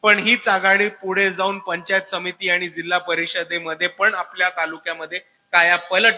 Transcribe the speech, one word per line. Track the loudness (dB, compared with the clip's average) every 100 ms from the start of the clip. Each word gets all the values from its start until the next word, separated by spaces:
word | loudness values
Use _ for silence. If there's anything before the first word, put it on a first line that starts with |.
| 4
पण | 4
हीच | 4 2 2
आघाडी | 2 4 2 2
पुढे | -2 -4 0 0
जाऊन | 0 -2 -2
पंचायत | -6 -8 0 -2
समिती | -2 -6 -6 -6 -2
आणि | -2 -2
जिल्हा | -8 -2 -2
परिषदेमध्ये | -2 -4 -2 -4 -4 -6 -6 -4 -4
पण | 0 0
आपल्या | 0 -8 -2 -2
तालुक्यामध्ये | 0 -6 -6 -8 -8 -8 -12 _ _ _
काया | 4 4 4
पलट | 2 2 2